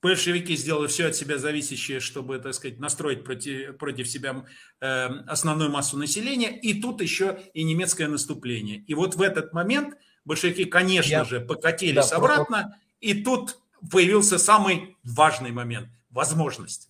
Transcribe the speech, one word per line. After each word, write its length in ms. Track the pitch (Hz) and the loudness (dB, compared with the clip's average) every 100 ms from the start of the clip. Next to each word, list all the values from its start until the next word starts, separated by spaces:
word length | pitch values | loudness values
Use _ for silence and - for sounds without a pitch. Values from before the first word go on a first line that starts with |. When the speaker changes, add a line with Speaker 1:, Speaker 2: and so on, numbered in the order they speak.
Speaker 1:
большевики 540 | - - 175 175 175 156 | 2 0 0 -2 -2 -4
сделали 320 | 131 151 147 | -2 -2 -2
все 200 | - 165 | 0 0
от 80 | 156 | -2
себя 220 | 139 147 | -4 -4
зависящее, 640 | 147 151 143 135 - 135 | -2 -4 -6 -8 -6 -6
чтобы, 400 | 123 139 131 135 | -8 -10 -8 -8
так 140 | 135 131 | -8 -10
сказать, 240 | 135 120 | -10 -10
настроить 440 | 147 143 151 135 | -8 -4 -4 -4
проти-, 480 | 139 123 143 135 135 | -6 -10 -8 -8 -10
против 340 | 139 147 127 123 | -10 -8 -6 -6
себя, 360 | 143 135 131 135 - - _ | -6 -8 -8 -12 -20 -20 _
э, 240 | 135 131 127 135 - | -4 -2 -2 -6 -6
основную 420 | 151 160 156 151 | -2 0 0 0
массу 260 | 143 139 139 | 0 -2 -4
населения. 640 | 143 - 240 269 226 - | -4 -4 -2 -2 -2 -2
И 220 | 226 208 | -4 -2
тут 200 | 240 - | -4 -4
еще 360 | 180 - 196 190 - | -4 0 0 -2 -10
и 100 | 160 | -4
немецкое 440 | 160 160 180 - 156 | 0 2 0 0 0
наступление. 680 | 147 - 147 123 117 104 104 - | -2 -4 -6 -6 -6 -6 -10 -6
И 80 | 151 | -2
вот 200 | 180 - | -2 2
в 60 | |
этот 320 | 190 175 - | 0 0 -4
момент 420 | 165 185 277 285 - _ _ - | -2 0 0 -2 -8 _ _ -6
большевики, 400 | 151 180 175 185 | -2 0 0 2
конечно 440 | 175 185 185 143 | 2 4 4 4
Speaker 2:
Я 120 | 156 | 2
Speaker 1:
же, 160 | 151 127 | 2 -4
покатились 680 | 117 160 160 165 185 143 135 | -4 0 0 0 2 4 4
Speaker 2:
Да, 80 | 165 | 4
про- 140 | 262 | 4
Speaker 1:
обратно. 440 | 294 262 220 196 - _ _ | 4 2 -2 -4 -12 _ _
И 140 | 226 202 | -2 0
тут 340 | 208 254 - - _ _ 165 | 2 0 -2 -12 _ _ 0
появился 460 | 185 180 208 196 180 | 6 8 6 6 4
самый 560 | - 208 190 175 - _ | 6 6 6 2 -2 _
важный 480 | 123 120 151 - 127 | -8 4 6 4 -6
момент — 380 | 120 120 113 117 _ _ | -6 -6 -6 -10 _ _
возможность. 760 | 120 139 160 147 - 87 - - | -2 0 2 0 -2 -12 -14 -16